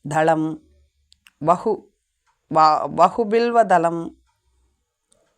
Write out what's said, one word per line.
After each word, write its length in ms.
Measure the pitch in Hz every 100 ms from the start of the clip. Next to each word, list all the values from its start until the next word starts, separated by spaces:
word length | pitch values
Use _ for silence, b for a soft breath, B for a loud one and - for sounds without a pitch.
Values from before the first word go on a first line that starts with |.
| 143
దళం, 520 | 156 160 160 156 156 _ _ _ _ _ _ _ -
బహు-, 400 | 151 175 226 - - _ _ _ _ _ -
బా-, 340 | 160 156 151 147
బహుబిల్వ 760 | 156 180 - 214 233 233 233
దళం, 480 | 202 180 165 170 165 - _ _ _ _ _ _ _ _ _ _ _